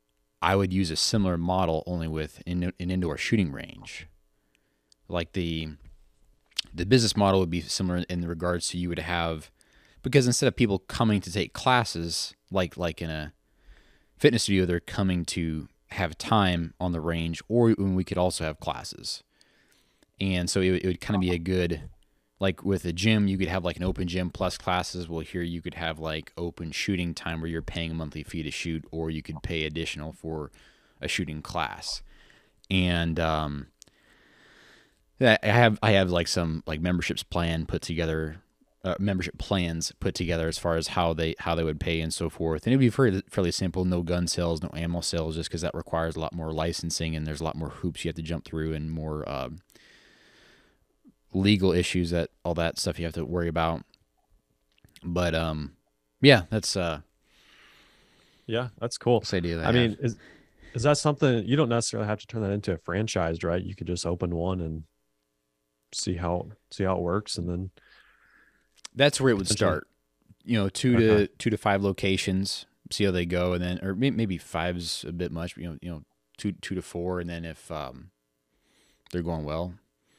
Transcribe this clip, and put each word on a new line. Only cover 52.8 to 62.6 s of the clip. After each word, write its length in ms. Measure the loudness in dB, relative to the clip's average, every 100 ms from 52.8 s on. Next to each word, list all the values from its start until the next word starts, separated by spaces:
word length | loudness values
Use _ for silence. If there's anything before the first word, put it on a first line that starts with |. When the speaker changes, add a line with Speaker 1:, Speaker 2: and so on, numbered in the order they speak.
| -4 -4
Speaker 1:
you 60 |
have 100 | -6
to 100 | -6
worry 240 | -4 -2 0
about. 360 | 0 0 -2 -8 _ _ _ _ _ _ _ _ _ _ -12
But, 320 | -4 0 2
um, 380 | 2 0 -4 -6 -12 _ _ _ 6
yeah, 220 | 8 8 6
that's, 260 | -2 -2 -2
uh, 240 | -2 -4 -10 _ _ _ _ -20 -20 -20 _ _ _ _ _ _ -4
Speaker 2:
Yeah, 220 | -2 -4 -6
that's 180 | -6 0
cool. 240 | 4 4
Speaker 1:
that's 120 | 4
the 60 | -2
idea 180 | 0 0
that 100 | 4
I 20 |
Speaker 2:
I 20 |
Speaker 1:
have. 180 | 4 4
Speaker 2:
mean, 80 | 2
is, 160 | -2 -4 -12 -20 _ _ -8
is 80 | 0
that 140 | 2 4
something, 460 | 2 4 4 4 2
you 100 | 2
don't 120 | 4
necessarily 400 | 2 0 -2 -2
have 120 | -2
to 60 | -4
turn 160 | -4
that 100 | 0
into 200 | 0